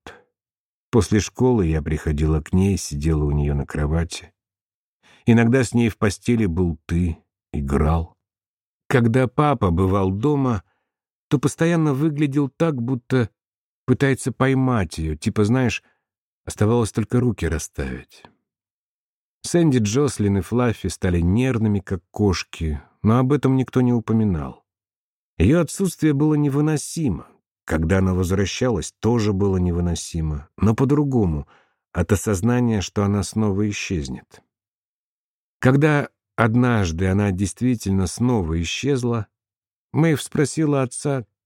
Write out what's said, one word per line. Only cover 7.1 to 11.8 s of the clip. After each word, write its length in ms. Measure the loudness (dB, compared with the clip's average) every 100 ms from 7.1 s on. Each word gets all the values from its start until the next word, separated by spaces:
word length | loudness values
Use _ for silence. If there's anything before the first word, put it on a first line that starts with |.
| -4 _ _ _
играл. 640 | -8 -2 0 2 0 -4 _ _ _ _ _ _ _ -2
Когда 400 | 2 2 2 0
папа 420 | 0 0 2 0
бывал 400 | 2 2 2 0
дома, 540 | 0 0 0 0 -2 -6 _ _ _ _ _ -4
то 100 | 0
постоянно 560 | 0 0 0 2